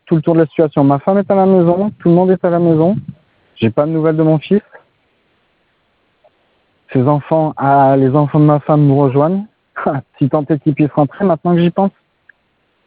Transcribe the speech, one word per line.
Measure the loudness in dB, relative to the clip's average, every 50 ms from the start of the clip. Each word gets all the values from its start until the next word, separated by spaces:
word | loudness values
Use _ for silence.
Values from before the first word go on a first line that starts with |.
| _
tout | -4 -2
le | -2 0
tour | 0 0
de | 0
la | 0
situation. | 0 0 -2 -2 -2 0 0 0
Ma | 2 0 0
femme | 0 -2 -2 0
est | 0 0
à | 0
la | 0 2
maison, | 2 2 2 2 2 0 -2 -2 -6 -6 -4
tout | -2 0
le | 2
monde | 2 2 0
est | 0 -2 -2
à | -2
la | -2 0
maison. | 0 0 0 2 0 0 -2 -4 -8 -12 -18 _ _ _ _ _ _ _ _
J'ai | -4 -4 -2
pas | -2 -2 -2
de | -2
nouvelles | -2 -2 -2 0 0
de | 0 2
mon | 2 0 0
fils. | 0 -2 -2 -2 -2 _ -14 -20 _ _ _ _ _ _ _ _ _ _ _ _ _ _ _ _ _ _ _ _ _ _ _ _ _ _ _ _ _ _ _ _ _ _ _ _ _ _ _ _ _ -6 -4
Ses | -2 0 0
enfants, | 0 -2 -2 -2 -2 -2 -2 -2 -4
ah, | -4 -2 0 2 2 2 2 2
les | 2 2 2 0
enfants | 0 0 0 0 2
de | 2
ma | 2 2 0
femme | 0 0 0 2 2
nous | 2 2
rejoignent. | 2 0 0 0 0 0 0 -2 -4 -6 -10 _ _ _ _ _ -8 -6
<laughs> | -6 -6 -6 -8 _ _ -4
Si | -2 -2
tant | -2 -2 -2
est | -2 -4 -4
qu'ils | -2 -2 -2
puissent | 0 -2 -2 0
rentrer | -2 -2 -2 -4 -4 -2
maintenant | -2 -2 -2 -2 -2 0
que | 0
j'y | 0 0
pense. | -2 -2 -4 -4 -4 _ _ _ _ _ _ _ _ _ _ _ _ _ _ _ _ _ _